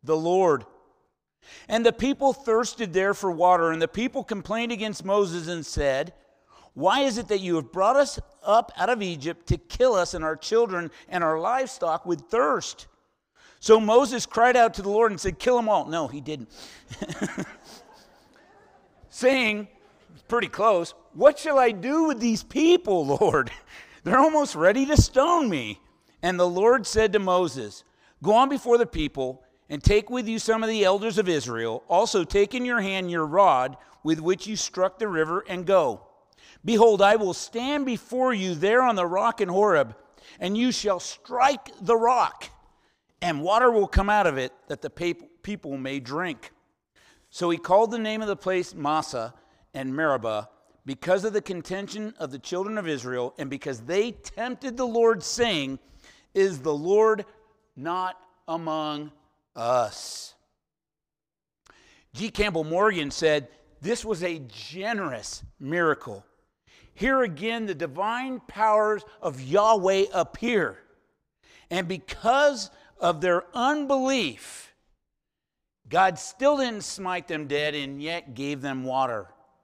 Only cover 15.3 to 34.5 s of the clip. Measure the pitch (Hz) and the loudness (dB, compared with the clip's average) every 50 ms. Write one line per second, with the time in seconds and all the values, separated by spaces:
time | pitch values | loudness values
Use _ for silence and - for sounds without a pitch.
15.3 | - - - 240 254 240 233 220 208 180 139 - 156 170 156 123 120 147 139 151 | -6 -2 0 2 2 2 2 2 0 0 0 -2 -4 -4 -4 -4 -8 -12 -10 -10
16.3 | 156 143 117 - - - - - - - _ _ - - - - 170 - - - | -10 -10 -12 -16 -18 -20 -20 -20 -20 -20 _ _ -12 -12 -12 -12 -8 -8 -8 -8
17.3 | - - 185 - - - - - - - - - - - - _ _ _ _ _ | -6 -8 -10 -10 -12 -20 -20 -20 -20 -20 -20 -20 -20 -20 -20 _ _ _ _ _
18.3 | _ _ _ _ _ _ _ _ _ _ _ _ _ _ - _ - - - 254 | _ _ _ _ _ _ _ _ _ _ _ _ _ _ -20 _ -10 0 2 2
19.3 | 269 262 247 220 208 208 214 196 _ _ _ _ _ _ _ _ - - _ _ | 4 4 2 0 0 -2 -6 -12 _ _ _ _ _ _ _ _ -20 -20 _ _
20.3 | 214 240 214 - - - 202 226 208 175 170 - - _ _ _ _ 147 214 285 | -2 -2 -2 -2 -2 2 2 4 4 4 0 -2 -10 _ _ _ _ 6 6 6
21.3 | 294 - - 311 294 269 254 233 220 190 170 247 285 320 330 311 285 226 226 240 | 6 6 -4 0 2 4 4 4 2 -2 -4 -2 0 2 2 0 0 0 0 0
22.3 | 220 - - - - - 302 330 349 349 - - 196 175 151 135 143 - 214 180 | 0 -2 -4 -6 -2 2 4 4 4 4 4 2 0 0 2 0 2 2 2 2
23.3 | 143 151 131 117 - - - _ - - - - - - _ 165 196 262 285 320 | 4 2 0 0 -6 -16 -20 _ -20 -20 -20 -20 -20 -12 _ 2 4 6 6 6
24.3 | 311 302 294 - - 165 156 180 208 254 269 269 302 262 - - - 254 269 330 | 4 2 0 0 -2 2 4 4 4 4 2 4 6 6 6 6 6 2 4 4
25.3 | 349 349 302 233 180 139 120 107 104 - _ _ _ _ _ _ _ _ - 175 | 4 2 2 0 -2 -2 -4 -6 -10 -12 _ _ _ _ _ _ _ _ -4 -2
26.3 | 185 180 180 180 175 180 202 226 247 262 202 - - 214 220 220 185 214 196 190 | 2 2 2 2 2 4 4 4 4 4 2 -2 0 2 2 2 2 0 0 2
27.3 | 180 180 185 160 120 135 117 104 101 - _ _ _ _ _ _ _ _ - 170 | 2 2 2 0 -2 -6 -10 -10 -12 -16 _ _ _ _ _ _ _ _ 0 2
28.3 | 214 226 254 269 285 262 - 240 240 240 233 - - 165 156 143 - 139 131 139 | 4 4 4 4 2 -4 0 2 4 4 4 2 -2 -4 -6 -4 -4 -4 -6 -6
29.3 | - - _ _ _ _ _ _ 147 147 - - 208 214 - 208 240 254 240 208 | -6 -10 _ _ _ _ _ _ -12 2 4 4 4 4 2 0 -6 -6 -4 -4
30.3 | 226 226 - - 226 220 220 220 226 220 196 185 190 202 202 226 196 190 208 180 | -6 -6 -2 -2 -2 0 0 -2 0 2 4 4 4 2 0 -2 0 0 0 2
31.3 | 170 147 123 123 120 113 113 117 113 131 - _ 170 175 214 220 - 202 170 - | 0 -2 -2 -4 -6 -4 -4 -4 -4 -6 -4 _ 2 2 2 2 0 -2 -2 0
32.3 | - 202 202 202 - 254 247 247 247 233 196 196 190 190 185 180 175 170 156 151 | 2 0 0 2 0 -6 -4 -2 -2 -2 -2 -2 -4 -4 -4 -4 -2 -2 -2 0
33.3 | 147 190 202 185 147 127 127 131 135 - - - - _ _ 156 160 156 156 170 | 2 4 6 6 6 4 2 -2 -6 -10 -20 -20 -20 _ _ -2 -2 0 0 -2
34.3 | 190 - - 190 | -2 -2 -4 -10